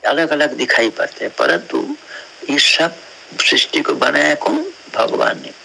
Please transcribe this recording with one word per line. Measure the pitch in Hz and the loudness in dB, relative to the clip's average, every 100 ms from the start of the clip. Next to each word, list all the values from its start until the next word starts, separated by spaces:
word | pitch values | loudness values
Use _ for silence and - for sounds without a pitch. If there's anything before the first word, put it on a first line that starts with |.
| 107 | 0
अलग | 139 160 | 0 2
अलग | 151 151 | 2 0
दिखाई | - 127 - 113 | 0 0 2 0
पड़ते | - - - - | 0 -6 -4 -8
हैं, | - | 0
परंतु | - - - - - 302 - - - - - | 2 2 0 -4 -2 -8 -10 -18 -18 -16 -2
ये | 143 | 2
सब | - - 165 - - - - - | 4 4 2 -2 -18 -20 -18 -2
सृष्टि | - 143 - 160 | 2 2 2 0
को | 147 | 0
बनाया | - 131 143 151 147 | 0 2 2 2 2
कौन? | - 302 370 - - - | 0 -2 -2 -10 -10 -2
भगवान | 117 - - - | 0 2 0 -2
ने। | - - | -10 -18